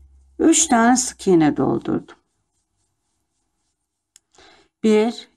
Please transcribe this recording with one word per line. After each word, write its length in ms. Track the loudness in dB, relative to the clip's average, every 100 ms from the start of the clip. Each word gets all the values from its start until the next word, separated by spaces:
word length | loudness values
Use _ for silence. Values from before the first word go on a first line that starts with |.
| _ _ _ -2
üç 280 | 0 2 0
tane 280 | 2 2 0
sık 320 | -2 -8 0
iğne 300 | 2 2 0
doldurdum. 580 | -2 -4 -6 -8 -8 -20 _ _ _ _ _ _ _ _ _ _ _ _ _ _ _ _ _ _ _ _ _ _ _ _ _ _
Bir, 460 | 0 2 0 -4 -14